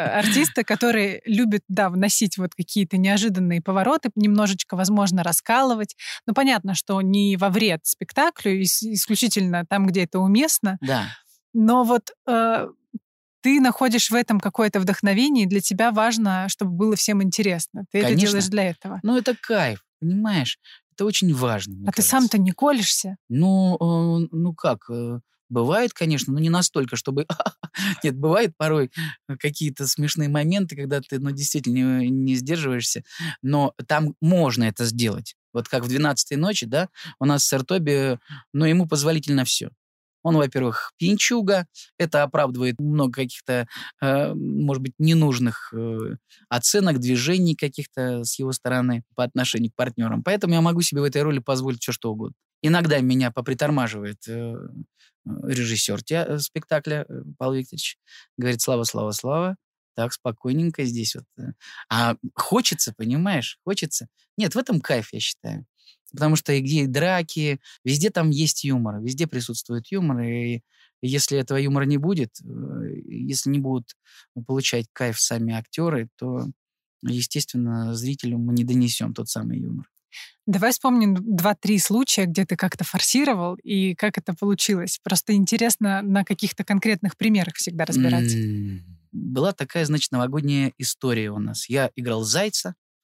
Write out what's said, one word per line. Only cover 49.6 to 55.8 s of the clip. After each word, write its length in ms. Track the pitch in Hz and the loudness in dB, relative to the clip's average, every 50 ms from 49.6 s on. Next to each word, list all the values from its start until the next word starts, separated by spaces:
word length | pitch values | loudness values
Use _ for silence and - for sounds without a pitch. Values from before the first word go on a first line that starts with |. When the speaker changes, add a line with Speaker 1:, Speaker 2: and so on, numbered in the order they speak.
| 117 113 | -2 -2
Speaker 2:
к 40 | - | -2
партнерам. 480 | - 123 123 - 120 117 113 113 117 117 | -4 -4 -4 -2 -4 -2 -2 -2 -2 0
Поэтому 300 | 180 202 208 202 175 170 | 0 0 0 2 2 4
я 60 | 165 | 4
могу 200 | 165 170 170 170 170 | 4 4 2 2 0
себе 180 | - 147 143 | 0 0 0
в 40 | 143 | 0
этой 180 | 143 127 143 147 | 0 0 0 0
роли 160 | 151 143 131 | 0 0 -2
позволить 420 | 120 - 135 127 131 131 127 117 - | -2 -2 -2 -2 -2 -4 -4 -4 -6
все, 100 | - 117 | -6 -6
что 180 | - - 113 107 | -6 -6 -6 -6
угодно. 220 | 107 107 95 - - _ _ _ _ - | -6 -8 -10 -12 -16 _ _ _ _ 2
Иногда 360 | 151 170 180 175 156 151 139 | 2 4 4 4 2 2 2
меня 300 | 127 127 127 131 127 120 | 4 2 2 2 2 0
попритормаживает, 880 | - 127 123 139 127 - 151 147 151 131 123 110 107 104 101 101 104 - - 113 | -2 -4 -4 -4 -4 -2 0 0 0 0 0 -2 -4 -8 -10 -10 -12 -12 -12 -10
э, 40 | 117 117 117 117 117 - - - - - - - _ _ _ _ _ _ _ | -8 -8 -8 -8 -10 -10 -12 -14 -16 -16 -18 -18 _ _ _ _ _ _ _
э, 40 | - - - - | -10 -10 -8 -6
режиссер 560 | 135 131 123 120 113 113 104 | -4 -2 -2 -2 -2 -2 -2